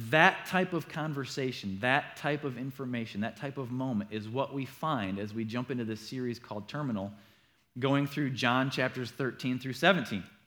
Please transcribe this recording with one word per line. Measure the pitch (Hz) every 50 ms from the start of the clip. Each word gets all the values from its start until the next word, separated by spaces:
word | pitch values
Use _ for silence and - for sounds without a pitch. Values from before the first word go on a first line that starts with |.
| 113 113
that | 151 156 170 190 185 - -
type | - - 180 185 180
of | 175 160 147 -
conversation, | - 160 151 156 147 139 135 - - 147 131 131 120 - - 98 95 95
that | 120 127 131 147 143 - -
type | - - 147 147 147 151
of | 139 123 -
information, | 131 139 131 - 135 127 123 117 113 110 - 98
that | 107 113 -
type | - 147 139 135 143
of | 131 117
moment | 123 127 131 131 120 104 101 101 107
is | 107 104 110
what | 117 131 135 - 135
we | 139 120
find | - - - - 156 151 123 101 95 98 98
as | 104 104 107
we | 113 113
jump | 110 117 123 127 -
into | 135 123 117
this | 110 110 107
series | - - 135 131 127 120 117 -
called | - - 107 107 104 -
Terminal, | - 147 151 131 110 98 95 101 104 - - - - _ _ _ _ _ _ _ _ 123
going | 123 135 139 139 143 143
through | - 143 147 131
John | 131 113 135 120 123 131 135 139
chapters | - 147 131 127 127 131 123 113
thirteen | - - 139 123 110 - - 127 127 123
through | - 131 123
seventeen. | - - 175 196 160 117 - 113 95 87 - - _ _